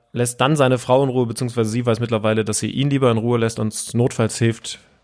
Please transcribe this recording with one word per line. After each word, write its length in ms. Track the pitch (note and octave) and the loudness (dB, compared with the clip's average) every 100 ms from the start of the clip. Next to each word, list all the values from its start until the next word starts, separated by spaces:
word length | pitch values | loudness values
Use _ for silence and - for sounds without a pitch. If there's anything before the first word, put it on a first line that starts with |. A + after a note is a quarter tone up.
| _ | _
lässt 280 | - A#2+ - | -4 -4 0
dann 160 | C3 D#3 | 2 4
seine 220 | C3 B2+ | 4 2
Frau 240 | - B2+ | 2 2
in 40 | C#3 | 2
Ruhe, 180 | B2+ A#2+ | 0 -2
beziehungsweise 440 | A2+ B2+ A#2+ A2 | -2 -4 -2 -2
sie 160 | A2+ B2 | 0 0
weiß 140 | A2+ | 0
mittlerweile, 440 | A#2 A2+ G#2+ A2 | 0 -2 0 0
dass 140 | G#2+ G#2 | 0 -2
sie 120 | G#2+ | -4
ihn 200 | - C#3+ | -2 0
lieber 200 | C#3 C3 | 2 2
in 80 | A2+ | 2
Ruhe 200 | A#2 A#2+ | 0 0
lässt 220 | A2+ A2 | 0 -2
und 340 | A2 - - | -4 -6 -4
notfalls 420 | A#2 A#2+ - A2 - | 0 0 0 -2 2
hilft 440 | A#2 A2+ - - _ _ | 0 0 -8 -14 _ _